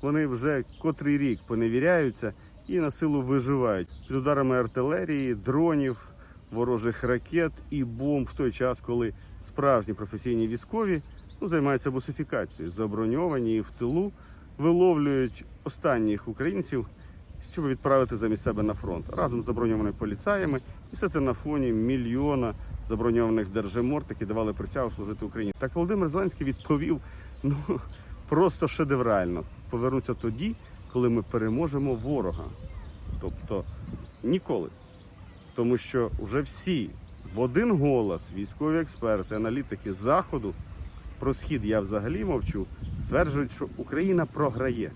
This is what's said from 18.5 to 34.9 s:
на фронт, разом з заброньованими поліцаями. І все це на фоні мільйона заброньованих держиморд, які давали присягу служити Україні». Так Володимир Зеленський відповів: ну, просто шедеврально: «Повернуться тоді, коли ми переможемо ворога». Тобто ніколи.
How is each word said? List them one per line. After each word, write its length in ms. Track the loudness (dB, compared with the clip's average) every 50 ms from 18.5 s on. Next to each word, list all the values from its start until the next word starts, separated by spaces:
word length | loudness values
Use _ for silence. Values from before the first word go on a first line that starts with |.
| 0 2 2
на 120 | 0 0
фронт, 320 | -2 -4 -4 -4 -4 -6 -6
разом 340 | -2 0 0 0 0 -2 -2
з 20 |
заброньованими 480 | -2 0 0 2 2 2 2 2 0 0
поліцаями. 680 | -2 -4 -4 -4 -2 0 0 2 2 2 0 0 -2 -4 -8 -16 -16 -16 -14 -8
І 40 |
все 120 | -2 -2 0
це 120 | 2 2
на 120 | 2 2 0
фоні 400 | 0 -2 -2 0 0 2 2 2
мільйона 840 | 2 2 2 2 0 0 0 0 2 2 2 2 2 2 0 -2 -4 -10 -10 -10 -10 -4 -4
заброньованих 600 | -2 0 2 4 4 4 4 4 4 2 2 0
держиморд, 580 | 0 -2 -2 0 0 0 2 2 2 0 -2 -4
які 160 | -6 -6 -4
давали 260 | -2 0 0 0 0 -2
присягу 380 | -4 -6 -6 -2 -2 -2 -2
служити 340 | -2 -6 -6 -6 -6 -6 -6
Україні». 300 | -6 -4 -4 -4 -4 -2 -2
Так 160 | -4 -4 0
Володимир 340 | 0 0 2 2 2 2 2
Зеленський 380 | 2 0 0 0 -2 -2 -2
відповів: 540 | -2 -2 -4 0 2 2 2 4 0 0 -2 -2 -10 -14 -14 -14 -14 -14 -2 0
ну, 140 | 0 0 0 0 -2 -2 -4 -4 -8 -12 -14 -14 -14 -14 -14 -4 0
просто 400 | 4 6 6 4 4 2 -2 -2
шедеврально: 760 | 0 0 2 2 2 2 4 4 4 4 4 2 0 -2 -4 -8 -12 -16 -10 -4
«Повернуться 440 | -2 0 0 2 2 0 0 -2 -4
тоді, 400 | -2 -2 -4 -2 -2 -4 -4 -4 -6 -10 -18 -18 -18 -18 -4 0
коли 160 | 2 4 4
ми 140 | 4 2 0
переможемо 720 | 2 0 0 2 2 2 0 0 0 0 0 0 0 0
ворога». 500 | 0 0 0 0 0 0 0 -2 -4 -6 -8 -10 -12 -12 -12 -12 -12 -12 -12 -14 -14 -8 -6 -6 -4
Тобто 440 | -4 -6 -6 -6 -6 -4 -4 -4 -4 -6 -10 -10 -10 -10 -10 -10 -12 -14 -16 -6 -2
ніколи. 460 | 0 0 0 0 -2 -2 -2 -2 -4 -8 -16 -20 -20